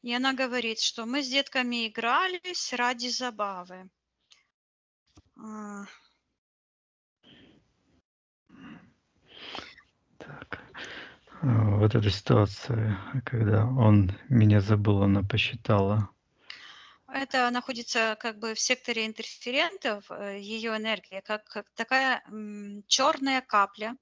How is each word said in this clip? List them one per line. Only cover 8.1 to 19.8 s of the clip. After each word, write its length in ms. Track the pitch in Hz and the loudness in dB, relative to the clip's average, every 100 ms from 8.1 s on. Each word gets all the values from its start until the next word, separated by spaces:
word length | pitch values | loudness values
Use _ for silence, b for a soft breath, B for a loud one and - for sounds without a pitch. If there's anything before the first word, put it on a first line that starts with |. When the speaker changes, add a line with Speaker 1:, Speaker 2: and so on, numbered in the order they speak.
| _ _ _ _ B B B B B _ _ _ B B B B B _ _ _ _ | _ _ _ _ B B B B B _ _ _ B B B B B _ _ _ _
Speaker 2:
Так. 400 | - - - - - B B B B B _ - | -18 -18 -14 -16 -14 B B B B B _ -4
А, 360 | 143 110 107 104 | 2 4 4 4
вот 180 | 107 110 | 4 4
эта 140 | 104 | 2
ситуация, 880 | 95 - 113 101 - - 113 107 95 101 135 - | 0 4 4 4 0 -6 -2 -2 -2 -4 -8 -4
когда 400 | 120 107 104 113 | 0 2 4 2
он 440 | 131 110 104 92 98 - | 4 6 8 6 0 2
меня 320 | 123 107 104 | 6 8 6
забыл, 420 | 98 107 104 101 | 6 2 4 4
она 200 | 101 98 | 4 4
посчитала. 880 | 98 110 - - - 104 98 104 101 _ _ _ B B B B B B _ | 2 0 -2 -4 2 4 4 2 0 _ _ _ B B B B B B _
Speaker 1:
Это 420 | 269 269 269 247 | -8 -4 0 2
находится 640 | 247 247 233 233 240 226 214 | 0 -4 -8 -4 0 0 -2
как 180 | 240 208 | -6 -6
бы 140 | 226 | -8
в 60 | 220 | -4
секторе 460 | - 254 - 226 220 | -2 -2 -2 -4 -4
интерферентов, 1040 | 214 220 - - 262 339 381 | -6 -14 -12 -4 -2 -2 -2